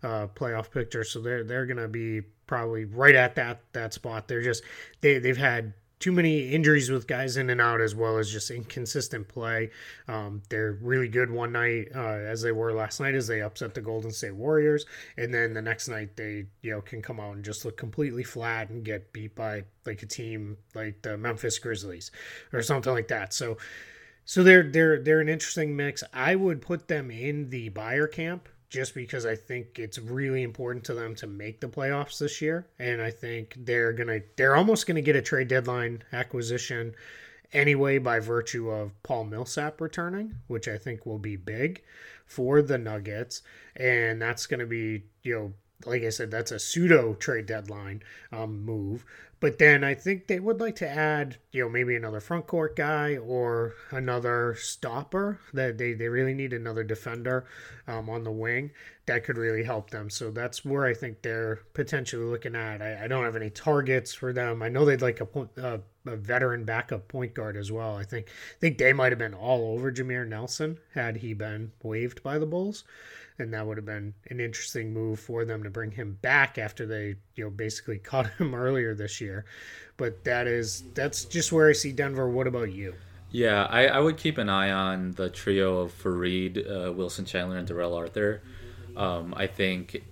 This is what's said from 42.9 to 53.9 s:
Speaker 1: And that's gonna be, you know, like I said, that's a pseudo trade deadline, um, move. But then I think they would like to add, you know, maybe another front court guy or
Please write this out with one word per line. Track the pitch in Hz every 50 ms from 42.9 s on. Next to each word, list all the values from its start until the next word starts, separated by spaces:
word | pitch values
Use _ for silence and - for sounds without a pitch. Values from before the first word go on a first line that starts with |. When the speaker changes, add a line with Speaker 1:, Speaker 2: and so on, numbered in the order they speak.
| 107 107 101 104 104 104 123 123 - - - - - - - - _
Speaker 1:
And | - 131 127 123 120 117 113 113 113
that's | 113 113 120 117 - -
gonna | - 123 120
be, | 117 117 113 113 110 110 107 101 - _ _ _
you | 127 120
know, | 113 107 104 98 101 _ _ _ _ -
like | 120 120 127 117
I | 113
said, | 107 - 120 110
that's | 107 113 117 -
a | 123 107
pseudo | - - - 170 170 180 170 147 123 113 107
trade | - - - 135 113 107
deadline, | 95 113 110 104 98 104 104 101 98 98 104 - - - - - -
um, | - 113 113 110 110 104 104
move. | 110 113 107 101 98 104 123 - - - - - - - _
But | - 147 151 -
then | 160 151 147 139 139
I | 139 139
think | - - 185 196 190 185 -
they | 196 180
would | 185 214 226 226
like | 226 226 - -
to | 185 151
add, | 139 151 156 151 151 151 143 135 123 - _ _
you | - 131 127
know, | 117
maybe | 117 123 127 123 123 117
another | 113 110 107 107
front | 104 - 170 170 160 -
court | - 170 156 156 156 -
guy | 151 147 156 151 147 147 147 131
or | 113 117 127 123 123 120 117 117 117 117 113 - - -